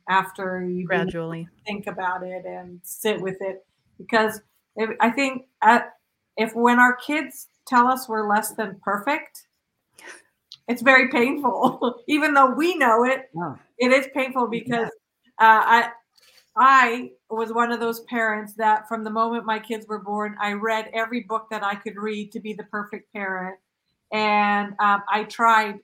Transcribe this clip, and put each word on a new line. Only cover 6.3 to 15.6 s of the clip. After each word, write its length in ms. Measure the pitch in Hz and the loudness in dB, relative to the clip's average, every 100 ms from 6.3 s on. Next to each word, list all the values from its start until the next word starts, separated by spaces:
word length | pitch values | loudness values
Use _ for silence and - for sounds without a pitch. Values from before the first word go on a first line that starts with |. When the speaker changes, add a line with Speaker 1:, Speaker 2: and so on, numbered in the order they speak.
| - | -4
Speaker 1:
if, 160 | 226 233 | -4 2
when 240 | 233 240 | 4 6
our 160 | 247 247 | 6 4
kids 500 | - 302 294 - - _ | -4 -4 -4 -12 -20 _
tell 220 | - 254 247 | 0 4 4
us 220 | 262 254 | 2 -2
we're 200 | 220 208 | -4 0
less 240 | 208 220 | 0 -2
than 280 | - 208 196 | -4 -6 -6
perfect, 640 | - 202 285 311 - - - _ _ _ _ _ - - _ _ - - - | -4 -4 -2 -4 -6 -20 -20 _ _ _ _ _ -20 -20 _ _ -20 -14 -8
it's 160 | 247 | -2
very 260 | 240 262 247 | 2 4 4
painful, 920 | - 240 285 269 190 247 - 247 247 | 0 0 0 -4 0 0 0 -6 -6
<laughs> 40 | - | -2
even 260 | 294 302 | 0 2
though 160 | 285 262 | 4 4
we 260 | 233 330 359 | 2 -2 2
know 280 | 254 226 | 2 4
it. 260 | 247 262 - | 2 0 -6
Speaker 3:
Yeah. 200 | 160 170 127 _ - | -10 -10 -10 _ -2
Speaker 1:
It 140 | 247 | 2
is 160 | 262 269 | 2 2
painful 340 | 285 262 262 233 | -4 -4 -2 -2
because, 420 | 233 240 240 220 - _ _ _ - | -4 -4 -4 -4 -8 _ _ _ 4
Speaker 3:
Yeah. 0 | |
Speaker 1:
uh, 240 | 220 220 | 6 8